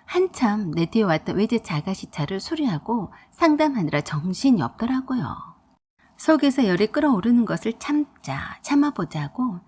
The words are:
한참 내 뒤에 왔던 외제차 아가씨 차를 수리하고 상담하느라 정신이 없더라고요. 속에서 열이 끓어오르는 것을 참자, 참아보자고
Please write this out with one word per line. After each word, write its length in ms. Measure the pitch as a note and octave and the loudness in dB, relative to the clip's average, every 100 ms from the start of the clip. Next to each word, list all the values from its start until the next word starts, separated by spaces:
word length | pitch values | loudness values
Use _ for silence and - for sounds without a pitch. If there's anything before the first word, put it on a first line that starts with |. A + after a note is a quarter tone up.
한참 680 | - F4+ F#4 - A3+ G#3+ F#3 | -4 0 0 0 0 0 -2
내 140 | D#3+ E3 | -2 0
뒤에 160 | A3+ | 2
왔던 340 | G3+ D#3 - F3+ | 2 2 0 -2
외제차 400 | G#3+ A3+ - D3+ | 0 0 -2 -4
아가씨 340 | F#3+ F#3+ - | -4 -6 -8
차를 300 | - C#3+ F#3+ | -6 -4 -4
수리하고 720 | - D#4+ C#4 D#3+ - A#3 E3+ - - | -6 -2 -2 -2 -2 -4 -4 -12 -20
상담하느라 720 | - E4 D4+ D#4 B3+ D#3 D3 | 0 2 4 2 0 0 -2
정신이 600 | - D3+ F3 F3+ C4+ A3+ | -2 -4 -4 0 2 4
없더라고요. 760 | A#2 - A#3 C4 C4 B3+ C3 - - - _ _ _ _ _ - | 0 -4 -4 -4 -4 -4 -4 -8 -14 -20 _ _ _ _ _ -4
속에서 500 | - D#4 C#4+ C4 G#3+ | 2 4 4 2 2
열이 220 | F3+ G#3+ | 4 2
끓어오르는 560 | D4+ D4 G#3 A3+ A#3+ | 2 2 2 4 4
것을 340 | G#3 E3 A3 A3+ | 2 -2 -4 -6
참자, 800 | - D4 C#4+ _ - C3+ - - | -2 -2 -2 _ -10 -8 -10 -12
참아보자고 960 | - C#4+ D4 C#4 E3 D#3 C#3+ - B3 F3 | 0 2 2 0 -4 -4 -6 -4 -4 -6